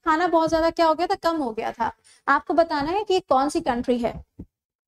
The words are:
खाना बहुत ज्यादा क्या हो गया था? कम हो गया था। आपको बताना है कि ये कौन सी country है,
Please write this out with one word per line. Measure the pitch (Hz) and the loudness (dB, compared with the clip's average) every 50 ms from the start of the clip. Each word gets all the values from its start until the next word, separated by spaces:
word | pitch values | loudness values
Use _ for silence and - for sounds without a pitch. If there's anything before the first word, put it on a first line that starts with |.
| - | 0
खाना | 330 311 311 359 349 | 0 0 2 2 2
बहुत | 339 330 320 311 | 2 2 2 2
ज्यादा | 320 320 320 330 | 0 2 0 0
क्या | 330 - 330 | 2 2 2
हो | 320 311 | 2 2
गया | 302 349 | 2 0
था? | 359 392 | -2 -2
कम | - - 330 330 | -2 -2 -2 -2
हो | 320 285 233 220 | -2 -4 -4 -6
गया | 220 - - - | -6 -8 -8 -6
था। | - 233 - - _ _ _ _ _ - | -4 -4 -6 -6 _ _ _ _ _ -2
आपको | - 277 294 - - 339 | 0 0 0 0 0 2
बताना | 311 330 330 320 294 277 311 | 2 2 2 2 -4 -2 -2
है | 359 415 415 | -2 -2 0
कि | - 370 | 0 0
ये | 370 - - | 0 2 2
कौन | 277 262 269 294 | 2 2 2 0
सी | - 339 | -2 -2
country | - 294 240 240 247 - 247 240 | -2 -2 -4 -2 0 -2 -2 0
है, | 240 - - - - _ _ - - _ _ _ _ _ _ _ _ | -2 -4 -6 -6 -16 _ _ -20 -20 _ _ _ _ _ _ _ _